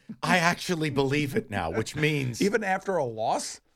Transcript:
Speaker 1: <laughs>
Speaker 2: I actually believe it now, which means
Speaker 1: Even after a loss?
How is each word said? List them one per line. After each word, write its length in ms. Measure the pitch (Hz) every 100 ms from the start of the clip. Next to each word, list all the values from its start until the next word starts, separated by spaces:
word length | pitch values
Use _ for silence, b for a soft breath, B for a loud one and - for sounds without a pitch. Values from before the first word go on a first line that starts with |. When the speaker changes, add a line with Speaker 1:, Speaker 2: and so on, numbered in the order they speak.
Speaker 1:
<laughs> 180 | - -
Speaker 2:
I 160 | - 180
actually 520 | 165 170 - 170 156
believe 440 | 143 135 147 143 113
it 120 | -
now, 200 | 101 82
which 240 | 98 110 147
means 460 | 151 147 127 113
Speaker 1:
Even 200 | 190 220
after 320 | 196 185 - 180
a 80 |
loss? 560 | 127 110 120 226 - - _